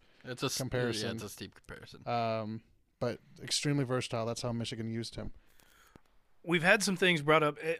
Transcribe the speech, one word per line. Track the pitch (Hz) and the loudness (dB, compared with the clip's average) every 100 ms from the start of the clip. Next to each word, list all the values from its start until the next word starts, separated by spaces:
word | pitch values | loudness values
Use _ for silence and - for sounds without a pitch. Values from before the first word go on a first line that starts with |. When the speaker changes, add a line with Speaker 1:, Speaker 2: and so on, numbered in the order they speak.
| _ _ | _ _
Speaker 1:
It's | 131 127 | -12 -4
a | 139 | -2
s-, | - | -2
Speaker 2:
comparison. | 127 127 120 110 113 | -2 0 0 0 -2
Speaker 1:
yeah, | 113 | -4
it's | |
a | 104 | -8
steep | - 101 | -10 -14
comparison. | - - - - - 123 | -14 -16 -16 -16 -12 -4
Speaker 2:
Um, | 120 113 110 107 110 - _ _ - | -2 0 -2 -4 -8 -12 _ _ -4
but | 120 92 - - | -4 -4 -10 -14
extremely | 127 - 151 143 | -4 0 2 0
versatile. | 123 127 - 120 113 | 2 0 -2 -2 -2
That's | 117 | -4
how | 123 | -4
Michigan | 117 113 110 113 | -4 -4 -6 -6
used | 113 113 - | -4 -6 -8
him. | 107 - - - - - - - _ - _ - | -10 -10 -18 -20 -20 -20 -20 -20 _ -20 _ -10
Speaker 3:
We've | 170 170 | 0 4
had | 175 214 | 6 4
some | 196 180 | 4 4
things | 185 165 | 4 4
brought | 143 156 | 6 6
up. | 147 143 | 6 0
Eh, | 160 165 | -4 -4